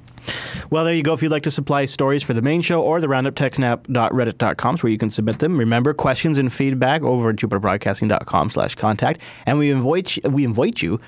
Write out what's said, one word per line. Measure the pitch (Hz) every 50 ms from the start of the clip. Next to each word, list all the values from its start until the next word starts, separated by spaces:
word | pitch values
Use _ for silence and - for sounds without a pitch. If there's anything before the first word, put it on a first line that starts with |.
| - - - - - - - - - - - - - -
Well, | 151 156 165
there | 165 170
you | 165 151
go. | 156 160
If | 127 156
you'd | 160 156
like | 151 143
to | 156
supply | 139 - 139 - 143 139 139
stories | 135 - - 139 135 143 147 143
for | - 127
the | 113 113
main | 139 156 175
show | 170 - 175 165 151
or | - 156 175
the | 160 143
roundup, | 139 131 127 139 131
techsnap | - 147 131 - - 131 120 120 113 - -
dot | 131 123 113 101 -
reddit | 127 123 117 -
dot | - 123 104 - -
com | - 120 139
is | 165 -
where | 117 110
you | 110
can | 117 107
submit | - - 110 110 107 -
them. | 147 160 180 147
Remember, | 117 113 117 117 123 147 147
questions | - - 147 131 - - 165 151
and | 139 135 127 -
feedback | - 139 135 131 127 127 127 147 160
over | 147 123 127 123 117 113
at | 110
jupiter | 101 - 110 104 98
broadcasting | 101 101 92 101 - 104 98 - 107 107
dot | 104 - -
com | - - 92 76 110
slash | - - - - -
contact. | - - 107 107 98 - 131 160 - - - - - -
And | 143 143 147
we | 147 143
invite, | 139 131 120 131 160 185 185 - - - - 143
we | 135 139 143
invite | 120 107 110 139 180 120 - -
you | 82 95 117 -